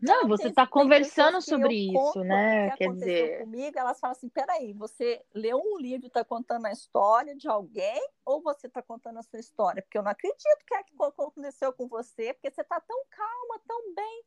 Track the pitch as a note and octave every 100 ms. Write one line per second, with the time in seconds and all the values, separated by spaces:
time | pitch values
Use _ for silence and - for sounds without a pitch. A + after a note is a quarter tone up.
0 | B3 A#4+ C#4+ G#3 A3+ G3+ B3+ C#4+ C#4 C#4+
1 | C#4+ - D4 F4+ - D4 C4+ A3+ F#3+ F#3
2 | C#4+ G3 F#3 G3 G#3+ G#3+ G3+ C4+ F#3 F#3
3 | F#3+ F3 D#3+ E3 A3+ A3+ C#4+ D4 B3 -
4 | C4 B3+ B3 - C4+ E4+ A#3+ G3+ G#3+ -
5 | A#3+ A#3 - G#3 A3 B3+ G4 G4 B3 B3+
6 | B3 B3 A3 A#3 B3 A#3+ A3+ G#3+ - -
7 | G3+ A3+ D4 C#4+ D4+ A3 F#3 A3+ C#4+ D4+
8 | B4+ _ - C#4+ D#4+ C#4+ B3+ B3+ A#3 A#3
9 | A#3 A3+ A#3 A3+ A#3+ - G3 F3 - G#3+
10 | G3+ G3+ F4+ - D5+ D5+ - G4 G4+ C#4
11 | D4 - D4 - C#4 - C4 B3+ B3 A3+
12 | A#3+ - A3+ C4+ C#4 D4+ D4 F4 - B4
13 | C5+ - G#4+ A#4+ B4 A4+ - A#4 A4+ F4
14 | G#4+ A4+